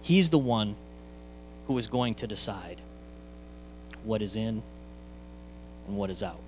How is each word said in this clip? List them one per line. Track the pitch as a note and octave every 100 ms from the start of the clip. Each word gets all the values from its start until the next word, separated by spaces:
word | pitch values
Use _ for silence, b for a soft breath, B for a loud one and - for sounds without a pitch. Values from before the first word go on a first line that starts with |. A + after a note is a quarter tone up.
He's | - F3+ E3+
the | D#3
one | B2+ A2+ G#2+ G#2 - - - - - - - - -
who | B2+
is | A2+
going | B2 B2 A2
to | A2+
decide | G2+ - G2 F2+ F2 - - - - - - - - - - - - G#2+
what | A2
is | G#2 G#2+
in | A2+ A2 - - - - - - - - - - - - -
and | G3+
what | G3
is | F#3
out. | F#3+ E3